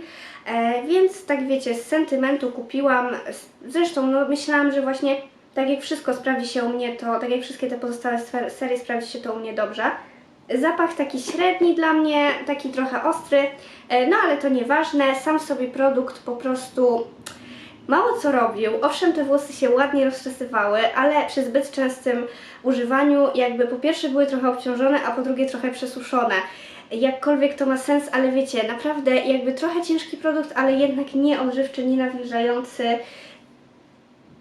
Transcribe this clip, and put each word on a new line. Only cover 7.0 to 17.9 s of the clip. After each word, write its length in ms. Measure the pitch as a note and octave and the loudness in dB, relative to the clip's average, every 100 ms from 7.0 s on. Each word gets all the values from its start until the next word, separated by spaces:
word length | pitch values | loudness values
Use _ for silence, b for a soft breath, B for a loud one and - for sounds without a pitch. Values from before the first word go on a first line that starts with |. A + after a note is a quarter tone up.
| A#3 A#3 | -4 -4
tak 100 | B3 | -2
jak 120 | B3+ | -2
wszystkie 260 | - - B3+ | -4 -6 -6
te 100 | A#3+ | -4
pozostałe 400 | A#3+ A#3+ B3 A#3+ | -6 -4 -2 -2
sfer-, 320 | A#3 B3 A3+ | -4 -4 -6
serie 280 | - C4 B3 | -6 -4 -4
sprawdzi 300 | B3 A#3 A#3 | -2 -6 -6
się 100 | B3 | -8
to 140 | A3+ | -8
u 60 | A3+ | -8
mnie 140 | A3+ | -6
dobrze. 320 | G#3+ G#3 A3 A#3+ - B B B _ - B3+ | -4 -4 -2 -2 -4 B B B _ -6 0
Zapach 340 | D#4 E4+ E4+ | 0 2 0
taki 260 | - C#4 B3+ | 0 -4 -4
średni 540 | - D#4+ F4+ F4+ F4 | -6 0 0 4 2
dla 180 | E4 D#4+ | 4 2
mnie, 380 | D#4+ D#4 D4 D4 - C4+ | 2 2 2 2 0 -4
taki 220 | C#4+ C4 | -6 -4
trochę 340 | C4 C4 A3+ | -4 -4 -2
ostry, 380 | D#4 D#4+ - C#4 C#4 B B B B | -2 -2 2 2 2 B B B B
e, 180 | B3 B3+ | 2 4
no 100 | G#4 | 4
ale 120 | F#4 D4 | 4 2
to 120 | C#4 | 2
nieważne, 640 | B3+ A#3 D4+ D#4+ C#4+ C4+ | 0 2 2 2 2 2
sam 260 | C4+ D4+ D#4 | 2 0 0
sobie 280 | D4+ C4 B3+ | 0 -4 -4
produkt 500 | C4 C#4 B3+ B3+ - | 0 2 2 0 -6
po 180 | - A#3+ | -10 -6
prostu 720 | C4 B3+ - - B3 A#3 A#3 - - B B B B B | -4 -4 -4 2 2 2 -2 -10 -18 B B B B B
mało 300 | - | 0